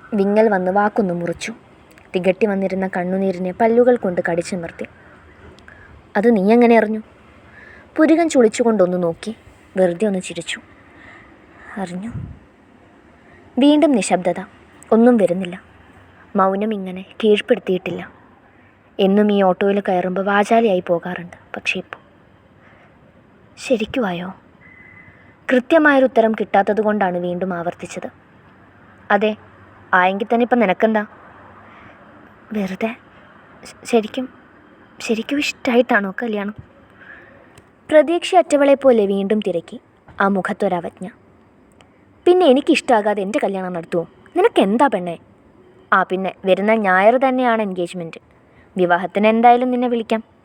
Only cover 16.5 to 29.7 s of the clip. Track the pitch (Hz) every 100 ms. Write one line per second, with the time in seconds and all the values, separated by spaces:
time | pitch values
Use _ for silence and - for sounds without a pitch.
16.5 | 196 214 208 185 185 190 - 220 208 -
17.5 | 208 - 185 - 180 175 - - _ _
18.5 | _ _ _ _ - 190 202 208 202 190
19.5 | 180 202 202 202 185 185 185 196 202 208
20.5 | 226 233 180 180 170 180 180 175 - _
21.5 | - - 190 - - _ _ _ _ _
22.5 | _ _ - _ _ _ _ _ _ _
23.5 | - - 240 214 285 208 175 185 - _
24.5 | _ - - - - - - _ _ -
25.5 | 247 240 330 302 277 262 - 220 220 202
26.5 | 202 196 208 214 208 190 175 175 175 190
27.5 | 175 170 - 180 - - - _ _ _
28.5 | _ _ _ - - - 208 214 214 -
29.5 | - -